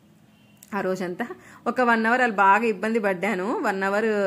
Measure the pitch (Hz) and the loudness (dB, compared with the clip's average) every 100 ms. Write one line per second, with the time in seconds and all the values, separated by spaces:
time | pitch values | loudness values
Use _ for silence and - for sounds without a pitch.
0 | _ _ _ _ _ _ - 202 190 185 | _ _ _ _ _ _ -10 -6 -4 -4
1 | 180 180 - - - - - 233 247 226 | -6 -8 -10 -12 -20 -10 -6 0 2 2
2 | 226 240 247 202 196 202 233 196 214 226 | 2 2 0 4 6 6 4 -2 -2 -2
3 | 202 180 190 196 190 339 262 190 196 202 | 0 -2 -2 -2 -4 -2 -2 -2 -2 0
4 | 220 208 | 0 0